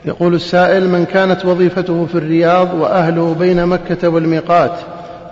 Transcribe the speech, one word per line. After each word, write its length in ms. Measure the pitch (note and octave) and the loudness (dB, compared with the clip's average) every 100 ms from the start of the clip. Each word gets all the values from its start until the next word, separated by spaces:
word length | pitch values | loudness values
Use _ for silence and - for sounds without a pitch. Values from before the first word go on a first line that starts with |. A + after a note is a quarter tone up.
يقول 300 | D#3 - F3 | -8 -2 0
السائل: 500 | F3 - F3+ F3+ F#3+ | 0 0 2 2 2
"من 220 | F#3 F3 E3+ | 2 0 0
كانت 380 | F#3+ F#3+ F3+ | 0 0 0
وظيفته 640 | F#3 F3+ F3+ F#3 F3 E3+ D#3+ | 0 2 0 0 -2 -2 -2
في 80 | |
الرياض 600 | E3+ D#3 E3 E3+ E3+ F3+ | -4 0 2 4 2 2
وأهله 600 | E3+ D3+ F#3+ E3 E3 E3+ | 0 0 2 0 0 0
بين 320 | D#3+ F3+ F3 F3 | 0 2 2 0
مكة 420 | F3+ F3 E3+ E3+ | -2 -4 -2 0
والميقات، 720 | E3 D#3+ D#3+ D#3+ E3+ C3 - - - - - - | 0 0 0 2 2 2 -2 -12 -16 -16 -18 -6